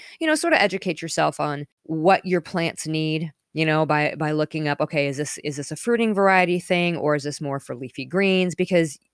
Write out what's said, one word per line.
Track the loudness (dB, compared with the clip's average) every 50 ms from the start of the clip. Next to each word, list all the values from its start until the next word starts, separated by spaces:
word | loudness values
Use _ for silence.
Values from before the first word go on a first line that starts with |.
| -20 -20 -10 -4
you | 0 0
know, | 0
sort | 2 2 2 4
of | 4
educate | 4 2 0 -2 -4 -4 -6 -4
yourself | -6 -6 -2 0 0 0 0 0
on | -2 -4 -4 -4 -8 -12 _ _ _
what | -6 -4 0 4 4 4 4 4
your | 2 -2 -2
plants | -2 -2 -4 -2 -2 -2 -4 -6 -6
need, | -4 -2 -2 -2 0 -2 -2 -4 -6 -10 _ _ _ -6
you | -2 0
know, | 2 2 2 2 2
by, | 2 2 2 0 0 -2
by | -2 -2 0
looking | 0 -2 -2 -2 -2 -2 -2
up, | 0 0
"Okay, | -2 -2 0 0 0 0
is | -2 -4
this, | -6 -6 -8 -8
is | -8 -8 -6 -6
this | -8 -8
a | -10
fruiting | -6 -2 0 0 2 2 2 2
variety | 4 4 6 6 6 4 4 2 -2
thing, | -2 0 0 2 2 0 0
or | 0 0 0 0
is | 0 -2
this | -4 -8 -6
more | -6 -6 -6 -6
for | -8 -10 -12
leafy | -10 -10 -10 -10 -10 -8
greens?" | -4 0 0 2 4 4 4 2 2 0
Because | -2 0 2 2 2 2 2 -2 -10 _ _